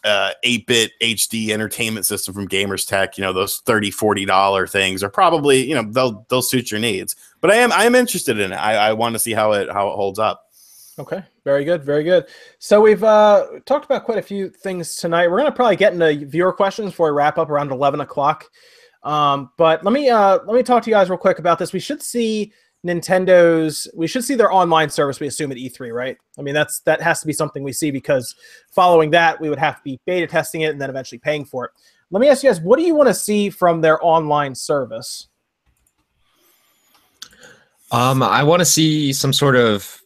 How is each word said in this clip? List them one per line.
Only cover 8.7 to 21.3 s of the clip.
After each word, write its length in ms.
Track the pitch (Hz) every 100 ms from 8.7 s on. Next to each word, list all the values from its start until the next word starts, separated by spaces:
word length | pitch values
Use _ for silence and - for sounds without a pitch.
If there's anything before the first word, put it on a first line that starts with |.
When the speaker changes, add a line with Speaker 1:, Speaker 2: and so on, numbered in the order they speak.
| 110
Speaker 1:
I 180 | 107
wanna 260 | 110 117 113
see 140 | 117
how 180 | 110 107
it, 180 | 104 95
how 200 | 95 101
it 60 | 95
holds 220 | 98 95
up. 320 | 110 - _ _ _ - - -
Speaker 2:
Okay, 240 | 139 190 165 _
very 220 | - 139 143
good, 180 | 175
very 220 | 139 147 151
good. 220 | 180 - - - _
So 200 | - 208
we've, 240 | 214 202
uh, 440 | 220 214 214 202 - 147 -
talked 180 | 285
about 220 | - 240 -
quite 140 | 214
a 20 |
few 280 | - 202 190
things 460 | _ 196 180 160 -
tonight. 320 | 175 170 175
We're 120 | 185
gonna 120 | 294
probably 240 | - 247 180
get 160 | 202
into 340 | 175 165 147 143
viewer 280 | 156 180
questions 380 | 180 196 190 208
before 200 | - 165
we 60 | 147
wrap 200 | 147 151
up 120 | 156
around 240 | 143 143
eleven 260 | 131 143 147
o'clock. 500 | 135 - 139 151 - _ _ _ _ _
Um, 480 | - 151 147 143 131 -
but 260 | 165 160
let 80 | 190
me, 180 | 262 285
uh, 300 | 226 196 185 185
let 100 | 233
me 80 |
talk 180 | 247 240
to 60 | 226
you 60 | 214
guys 140 | 180
real 80 | 180
quick 220 | 190